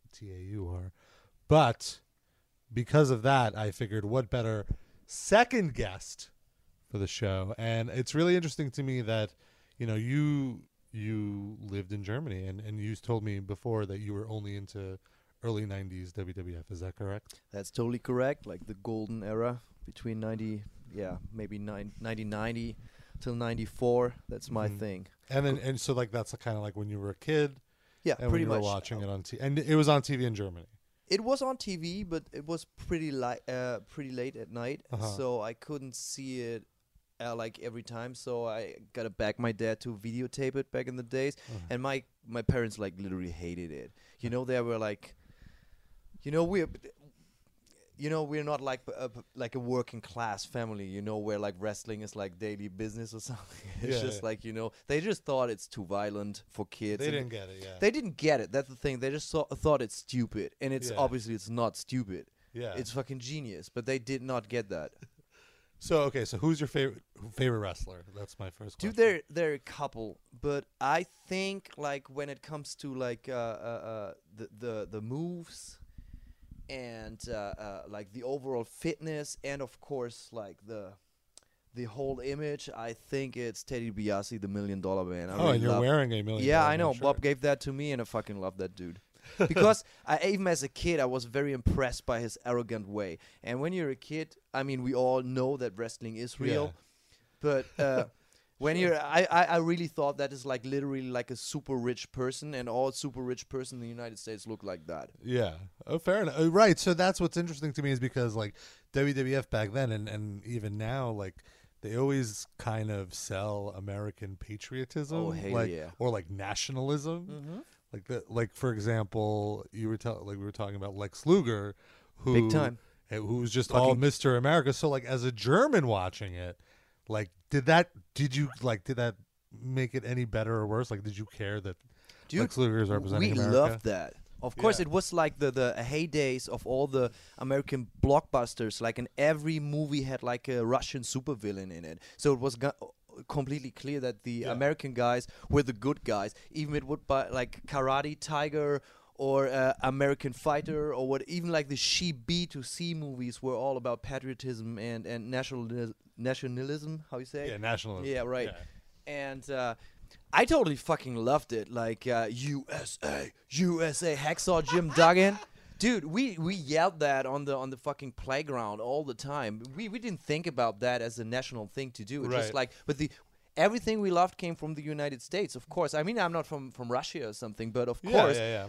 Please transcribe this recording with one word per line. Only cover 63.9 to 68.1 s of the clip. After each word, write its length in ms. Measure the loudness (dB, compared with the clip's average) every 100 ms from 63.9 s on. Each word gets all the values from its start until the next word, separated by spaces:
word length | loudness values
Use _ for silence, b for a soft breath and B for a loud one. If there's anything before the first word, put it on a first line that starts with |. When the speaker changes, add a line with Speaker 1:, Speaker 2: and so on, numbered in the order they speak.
| -2
Speaker 2:
did 220 | 0 -4
not 240 | -2 -4 -2
get 200 | -4 -2
that. 220 | -4 -6 -12
<laughs> 40 | -20 _ _ b b b b b
Speaker 1:
So, 180 | 2 4
okay, 240 | 4 2 -2
so 120 | 0
who's 220 | 2 2
your 60 | 0
favorite, 340 | 0 0 -2 -16 -18 -10
favorite 240 | 0 2 2
wrestler? 480 | -2 -4 -8 -10 -16